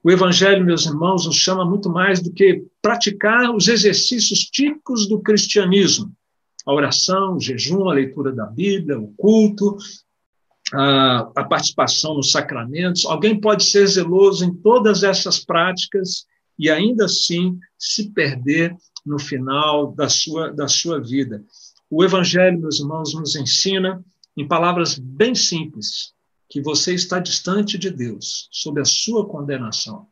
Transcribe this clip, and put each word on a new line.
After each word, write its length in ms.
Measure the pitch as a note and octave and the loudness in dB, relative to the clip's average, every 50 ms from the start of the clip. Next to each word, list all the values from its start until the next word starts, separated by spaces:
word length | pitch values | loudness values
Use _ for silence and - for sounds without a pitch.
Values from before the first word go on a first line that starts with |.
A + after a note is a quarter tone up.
| - | 6
O 80 | E3+ | 4
Evangelho, 540 | F#3 F#3 F#3+ F3+ F3 F3+ F#3+ G3 G3 F#3+ F3+ | 4 6 4 4 4 4 6 6 6 4 4
meus 200 | F3 E3+ D#3 - | 2 2 2 0
irmãos, 400 | D#3+ D3 D3+ E3 F#3 F#3+ F3 - | -2 -2 0 0 0 2 0 0
nos 120 | E3 C#3+ | 0 0
chama 280 | - - F#3 F#3 F#3 F3+ | 0 0 0 0 0 0
muito 240 | E3+ F#3+ G#3 G3+ F#3 | 0 0 0 -2 -2
mais 320 | E3 F3 F#3 G3 F#3 F3+ | 0 0 2 2 2 0
do 100 | F3 E3+ | -2 -6
que 320 | D#3+ - G3 F#3+ E3+ - - - _ _ | 2 6 6 6 6 4 -4 -14 _ _
praticar 760 | - G#3 - G#3 - G#3 G3 - - G#3 A3 A#3+ B3 A#3+ A#3+ | 0 0 0 2 -2 -4 -2 0 0 2 4 4 2 2 0
os 140 | G#3+ E3+ G3+ | 2 2 2
exercícios 720 | A#3 G#3+ G3+ G#3 F3 - - - B3+ A#3 G#3+ - G#3 - | 4 4 4 4 4 2 0 0 0 0 0 0 0 -2
típicos 680 | - - - - C#4 D4 D4+ - _ - B3+ A3+ G#3 | -4 -2 -2 0 0 0 -2 -4 _ -6 -2 -2 0
do 120 | G3 A3 G3+ | 0 0 -2
cristianismo: 920 | - - G#3+ G3+ - - - G#3 G3 F3+ F#3 G3+ F#3+ D3+ - - G#2 - - _ _ _ _ _ _ _ _ - _ | 2 2 2 2 2 2 0 2 2 4 4 4 4 4 2 0 -4 -8 -14 _ _ _ _ _ _ _ _ -12 _
a 80 | C#3 C#3+ | 0 0
oração, 640 | D3 C#3+ B2+ - - - - F#3 F#3+ G3 F#3+ F3+ | 2 2 0 0 -2 0 0 0 0 0 0 -2
o 20 | D3 | -4
jejum, 500 | A#2 B2+ B2+ A2+ A2 C3+ F3 G3 F#3+ F#3 | -4 -6 -6 -6 -4 -2 -2 0 0 2
a 40 | D#3 | 2
leitura 400 | C#3 C3 C3 - D3+ C3 C3 B2+ | 0 0 0 -4 -4 -4 -4 -4
da 120 | A#2 G#2+ | -6 -8
Bíblia, 540 | G#2 A2 B2+ F3+ G3+ G3 F#3+ D#3+ D3 C#3 A2+ | -8 -6 -2 -2 0 0 -2 -2 -4 -6 -6
o 80 | G#2+ G#2 - | -6 -12 -10
culto, 640 | - F#3+ G#3 A3 A3 G#3+ G#3 G#3 - G3+ G3+ G3+ - - - - - _ _ _ _ _ _ _ _ _ _ _ _ _ - C3+ | 0 4 4 6 6 6 4 2 0 -2 -2 -2 -4 -14 -18 -18 -20 _ _ _ _ _ _ _ _ _ _ _ _ _ -6 -2
a, 580 | C#3 C3+ C#3 C#3 C3+ C3+ C3 B2+ A#2+ A2+ - - | 0 2 2 4 4 4 4 2 0 -2 -4 -6
a 80 | C#3 C3 | -6 -2
participação 680 | - E3+ D3 D3 - - - C3+ B2 - - - D#3 D#3 | -2 -2 -2 -2 -4 -2 -2 -2 0 0 -4 -4 -4 -4
nos 160 | C#3+ - - | -2 -2 0
sacramentos. 760 | - D3+ - - C#3+ A#2+ A2+ A#2+ C#3 D#3+ F3+ F3+ F3 F3+ - | 0 -2 -2 -4 -8 -8 -8 -8 -6 -4 -2 -2 -2 -2 -2
Alguém 340 | - D#3+ D3+ F3 G#3+ A3+ G#3 | -2 -2 0 2 2 2 2
pode 240 | G#3 G#3+ G#3 - - | 2 2 2 2 2
ser 240 | - - G3+ G3+ | 2 4 4 4
zeloso 560 | F#3+ - F#3+ E3+ E3 F3+ F#3+ G3 G3 F#3+ E3 F3+ | 6 4 0 0 2 4 6 6 6 6 4 -2
em 100 | F3 F3 | -2 -2
todas 480 | - - G#3 B3 B3 G#3 A3 G3 F3 | 2 4 4 6 6 6 4 2 4
essas 380 | G3+ G3 F#3 F3+ - F#3+ E3+ - | 2 2 2 0 0 -2 -2 -4
práticas 840 | - - E3+ E3 E3+ F#3 F#3 F3+ - - - G3 F#3 F3+ - - - _ _ _ _ _ _ - | -2 -2 0 0 2 0 -2 -4 -6 -4 -2 -4 -4 -2 -8 -10 -10 _ _ _ _ _ _ -2
e 100 | D3+ D#3 | 0 0
ainda 360 | D#3 D#3 G3 A3+ B3 A3 G#3 | 2 2 2 0 2 2 0
assim 520 | E3+ - - - - F3 E3+ F3+ F#3 F3+ F3+ - _ _ _ | 0 0 -2 -2 -2 0 0 0 -2 -2 -6 -12 _ _ _
se 320 | - - - - G#3 G3+ | -8 -6 -4 -4 -6 -4
perder 640 | - F3 D#3 C#3 C3 B2 B2 C#3 D3 E3 E3+ E3+ F3 - _ _ _ - _ | -2 -2 -2 -2 -2 -4 -2 -2 0 0 0 -2 -4 -10 _ _ _ -16 _
no 120 | C#3+ D3 | -8 -8
final 720 | C#3+ C#3+ - D3 B2+ C3 C3+ C#3 C#3+ D3+ D3+ D3 D3 D3 C#3 - | -6 -6 -6 -8 -6 -4 -4 -2 -2 0 0 0 0 -2 -2 -4
da 160 | - D3 B2+ | -4 -2 -2
sua, 420 | - - - E3 D#3 D#3+ D#3+ C#3+ | 0 -2 -2 -4 -4 -6 -6 -6
da 160 | D3 D3 C#3+ | -6 -6 -4
sua 320 | C3+ - - - E3+ E3 C#3+ | -2 -2 -2 -2 -4 -4 -6
vida. 440 | B2 A2+ B2+ C#3 C3+ B2 G#2+ G#2 - _ _ - - - _ _ _ _ | -6 -4 -2 -2 -2 -4 -6 -14 -16 _ _ -20 -20 -20 _ _ _ _
O 140 | - D#3+ F3+ | 0 2 2
Evangelho, 560 | F#3 F#3 F#3 F3 - E3 F3+ F#3 F#3 F3 E3+ | 4 4 2 0 2 2 4 4 4 2 0
meus 200 | D#3+ D#3 C#3+ - | -4 -4 -4 -4
irmãos, 340 | D3 C#3+ D#3 D#3+ D#3 D3 D3+ | -6 -6 -6 -6 -6 -6 -8
nos 220 | D#3+ D#3 C3+ - | -6 -6 -6 -6
ensina, 680 | D3+ C3 B2 - - - G3 F#3+ F#3+ F#3 F#3 F#3 F3+ - _ _ _ _ _ _ | -4 -2 -2 0 0 0 0 0 0 -2 -2 -4 -6 -14 _ _ _ _ _ _
em 100 | D3 C#3+ | -10 -4
palavras 540 | C#3+ E3+ E3 E3+ F3 F3 F3 E3 C#3+ - C#3 | -2 0 0 2 0 0 0 -2 -2 -4 -8
bem 340 | B2+ C3 C3 C#3 A3 B3 B3 | -10 -16 0 0 0 2 2
simples, 800 | - - - F#3 D#3+ D3+ G#2 - A2+ G2+ - - - - - _ _ _ _ _ _ _ _ | 0 -2 -2 -2 -4 -6 -8 -10 -10 -10 -10 -10 -10 -12 -12 _ _ _ _ _ _ _ _
que 120 | - C#3+ | -8 -6
você 320 | C3 D3+ D3 - - F3+ F3+ | -4 -2 -2 -2 -2 -2 -2
está 260 | F3+ - - F#3 F3+ | -4 -4 -4 -4 -6
distante 580 | E3+ - - - - F3+ F#3 G#3 G#3 G#3 G#3+ | -4 -4 -6 -6 -4 -2 -2 -2 -2 -2 -4
de 120 | F3+ E3 F#3+ | -6 -6 -8
Deus, 580 | D#3 C3 A#2+ A#2 G#2 - - - - - - _ | -8 -6 -8 -10 -10 -12 -12 -12 -12 -12 -12 _
sob 280 | - - - D#3 D3 D3 | -12 -10 -10 -6 -4 -2
a 60 | C3+ | -2
sua 420 | - - - - G#3+ A#3 A3 G3 | 0 -2 -2 -2 -2 -2 -2 -2
condenação. 800 | - - D3+ C#3+ C#3+ C#3 B2+ A#2+ G#2+ G#2+ - - A2+ G#2 G#2 - _ | -4 -8 -10 -6 -6 -6 -6 -6 -8 -8 -8 -8 -10 -12 -18 -20 _